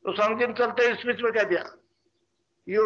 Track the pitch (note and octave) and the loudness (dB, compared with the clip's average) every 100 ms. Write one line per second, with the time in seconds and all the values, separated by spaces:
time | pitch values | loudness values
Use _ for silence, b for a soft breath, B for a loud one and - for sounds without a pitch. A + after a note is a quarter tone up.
0 | - F3+ G#3 A3+ A#3+ A3+ A#3+ A3 A#3+ A3 | -6 0 0 0 -2 0 -2 2 2 2
1 | A#3+ G#3 A#3 A3 G3 F3 - - _ _ | -4 -2 0 0 0 0 -2 -16 _ _
2 | _ _ _ _ _ _ - G3 | _ _ _ _ _ _ -4 0